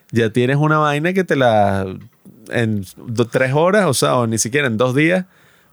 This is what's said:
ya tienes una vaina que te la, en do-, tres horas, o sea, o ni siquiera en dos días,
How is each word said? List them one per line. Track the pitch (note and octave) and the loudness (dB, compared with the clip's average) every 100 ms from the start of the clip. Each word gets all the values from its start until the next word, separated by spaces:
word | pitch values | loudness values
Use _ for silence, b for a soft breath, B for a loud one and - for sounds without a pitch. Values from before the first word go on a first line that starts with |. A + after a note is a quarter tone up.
| b | b
ya | A2+ A2+ | -2 0
tienes | A#2+ B2 C#3+ | 0 0 2
una | D3+ D#3 | 2 2
vaina | D3+ C#3+ E3 | 0 0 -2
que | F#3+ | -2
te | F3+ D3 | -2 0
la, | B2 G#2+ G2+ G2 F#2+ G2 G#2 _ - - A2 | 2 4 2 0 -4 -8 -16 _ -20 -20 -8
en | A2+ A2+ G#2 F#2+ - - | -4 -2 -2 -6 -14 -8
do-, | A2+ A2+ | -2 -2
tres | B2+ C3 | 0 0
horas, | C#3 F3 G#3 F3+ | 2 2 2 2
o | |
sea, | B2 D3 C3+ | 0 0 0
o | A#2 | 0
ni | A2 | -2
siquiera | A#2 C#3+ C#3 | -2 -2 -2
en | G#2+ | 0
dos | B2+ B2+ | 0 2
días, | D#3+ F#3 F#3 b b b b | 2 0 -4 b b b b